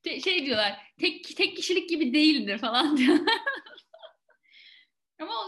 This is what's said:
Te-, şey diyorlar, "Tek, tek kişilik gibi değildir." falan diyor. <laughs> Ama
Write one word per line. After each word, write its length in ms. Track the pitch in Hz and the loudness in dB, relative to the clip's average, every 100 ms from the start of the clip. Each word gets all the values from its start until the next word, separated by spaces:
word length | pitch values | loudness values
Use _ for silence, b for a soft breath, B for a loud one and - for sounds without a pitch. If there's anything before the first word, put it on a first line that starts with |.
Te-, 160 | 339 269 | -6 -4
şey 260 | 381 359 | -2 -2
diyorlar, 480 | 277 214 208 - - _ | 0 0 0 -4 -18 _
"Tek, 360 | 339 - - - | -4 -4 -14 -4
tek 200 | 392 - | -4 -2
kişilik 320 | - 359 339 | 0 0 0
gibi 240 | 330 262 | -2 0
değildir." 440 | 294 311 285 202 208 | 4 4 4 -2 -4
falan 400 | 240 240 302 294 | 0 2 2 4
diyor. 220 | 254 349 | 4 4
<laughs> 2000 | 392 440 554 539 - - _ - - _ _ _ _ - - - _ _ _ _ | 4 0 -2 -8 -14 -20 _ -20 -20 _ _ _ _ -20 -20 -20 _ _ _ _
Ama 140 | 320 440 | -10 -8